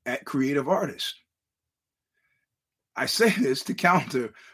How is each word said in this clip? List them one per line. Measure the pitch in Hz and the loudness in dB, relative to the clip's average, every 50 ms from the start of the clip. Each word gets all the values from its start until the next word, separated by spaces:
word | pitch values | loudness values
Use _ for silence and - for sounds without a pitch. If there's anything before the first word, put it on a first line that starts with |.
| - | -8
at | 123 123 - - | -6 -6 -6 -6
Creative | - - 139 131 131 143 143 131 143 | -4 -2 0 0 2 0 0 0 0
Artists. | 185 - 202 147 - - - - - - _ _ _ _ _ _ _ _ _ _ _ _ _ _ _ _ _ _ _ _ _ _ _ _ _ _ _ _ _ _ _ _ _ _ - | 0 0 0 -2 -6 -6 -8 -10 -10 -12 _ _ _ _ _ _ _ _ _ _ _ _ _ _ _ _ _ _ _ _ _ _ _ _ _ _ _ _ _ _ _ _ _ _ -8
I | 117 131 | -6 -4
say | 127 - - 226 226 | -2 0 2 4 4
<laughs> | - 202 | 4 2
this | 254 135 131 135 - | 2 0 0 -2 -4
to | - - | -6 -4
counter | - - 175 180 175 139 - - 127 120 110 - - - - | 2 4 4 4 4 2 0 -2 -4 -4 -4 -8 -14 -20 -20